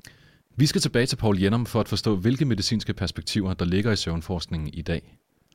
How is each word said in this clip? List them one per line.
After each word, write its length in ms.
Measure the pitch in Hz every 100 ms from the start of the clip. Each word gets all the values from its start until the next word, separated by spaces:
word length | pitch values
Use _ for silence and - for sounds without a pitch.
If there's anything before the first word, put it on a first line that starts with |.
| - - - _ _ -
Vi 100 | 147
skal 160 | 196
tilbage 240 | 143 120 127
til 100 | 131
Poul 240 | 110 95
Jenum 260 | 98 117 117
for 140 | 117
at 100 | 104
forstå, 260 | 104 113 98
hvilke 300 | 107 131 147
medicinske 480 | 101 - 110 -
perspektiver, 600 | - 92 - - 110 95
der 120 | 90 87
ligger 260 | 92 113
i 40 | 101
søvnforskningen 760 | - 82 - 87 - 82 73
i 80 | 82
dag. 360 | 78 85 - - _ _ _